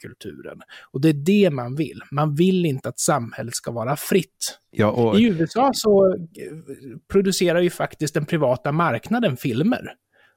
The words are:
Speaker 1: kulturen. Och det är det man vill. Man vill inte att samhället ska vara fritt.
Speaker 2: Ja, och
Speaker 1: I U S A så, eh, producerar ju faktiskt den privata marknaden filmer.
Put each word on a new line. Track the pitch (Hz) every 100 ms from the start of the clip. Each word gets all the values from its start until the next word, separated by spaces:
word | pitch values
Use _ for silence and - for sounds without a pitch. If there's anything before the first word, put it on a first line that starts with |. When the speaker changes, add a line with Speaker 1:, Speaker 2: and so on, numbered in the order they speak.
Speaker 1:
kulturen. | - - - 73 76 - - - -
Och | 139
det | 160
är |
det | 147 156 208 185
man | 135 120 143
vill. | 160 - -
Man | 139 151
vill | 147 185 185 165
inte | 135 -
att | -
samhället | - 143 117 - 117
ska | - -
vara | 117 117 147
fritt. | - 190 - - - - _
Speaker 2:
Ja, | - 107
och | 123 113 196
Speaker 1:
I |
U | 233 165
S | 160 220
A | 269
så, | - 214 196 190
eh, | 185 165 - - 156 - 135 135 113 -
producerar | 196 196 180 175 170
ju | 175
faktiskt | - 151 - 151
den | 160 147
privata | 160 131 127 143
marknaden | 156 165 117 - 240 208 123
filmer. | 139 113 202 180 - - _ _ _